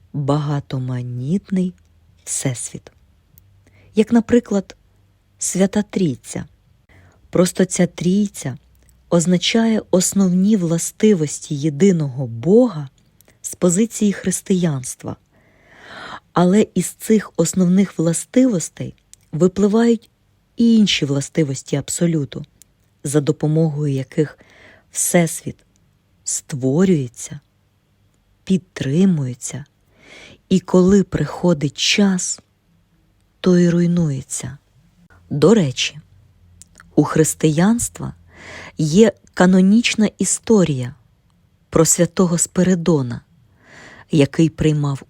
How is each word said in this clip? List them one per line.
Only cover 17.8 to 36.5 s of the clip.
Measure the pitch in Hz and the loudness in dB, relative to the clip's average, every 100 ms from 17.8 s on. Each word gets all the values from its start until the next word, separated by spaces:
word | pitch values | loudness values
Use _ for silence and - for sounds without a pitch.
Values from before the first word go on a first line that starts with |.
| 190 - | 2 0
властивостей | 165 165 - 254 262 175 - - 127 - _ - _ | -2 -2 -2 2 2 0 -6 -12 -14 -14 _ -20 _
випливають | 151 185 190 208 220 233 226 _ _ _ _ _ - | 0 0 2 0 2 2 0 _ _ _ _ _ 0
і | 233 226 | 4 4
інші | 190 - | 4 0
властивості | 139 139 - 165 139 135 - 139 | -2 -4 -2 -2 -2 -4 -6 -6
Абсолюту, | - - 175 160 131 - 151 _ _ _ _ _ | -6 -2 -2 -2 -4 -10 -16 _ _ _ _ _
за | 147 147 | -2 -2
допомогою | 135 151 151 160 160 147 143 | 0 -2 0 0 0 -2 -4
яких | 135 131 - 147 - _ _ - _ _ | -4 -6 -4 -4 -6 _ _ -20 _ _
Всесвіт | - - 175 160 - - - _ _ _ _ _ _ | -8 0 2 0 -4 -12 -16 _ _ _ _ _ _
створюється, | - - _ 131 131 151 190 156 123 - - 143 _ _ _ _ _ _ _ _ _ _ | -10 -10 _ -4 0 2 2 2 -2 -12 -16 -18 _ _ _ _ _ _ _ _ _ _
підтримується, | - 190 _ - 131 160 196 156 127 120 - 131 143 _ _ _ - - - - _ | -4 -4 _ -8 -2 2 2 2 -4 -8 -12 -14 -16 _ _ _ -20 -20 -20 -20 _
і | 185 | -2
коли | - 185 185 202 | 2 2 4 4
приходить | 180 - 147 - 175 156 143 - | 2 -4 -6 -2 -2 0 -4 -4
час, | - - 196 185 - - _ _ _ _ _ _ _ _ _ _ | -2 2 0 0 -6 -10 _ _ _ _ _ _ _ _ _ _
то | 185 175 | 0 2
й | 170 | 2
руйнується. | 175 175 175 156 135 - - 127 139 _ _ _ _ _ - _ | 2 0 0 -2 -4 -8 -12 -12 -16 _ _ _ _ _ -20 _
До | 143 160 | 2 4
речі, | 220 143 - - 151 _ _ _ _ _ | 6 2 -2 -8 -8 _ _ _ _ _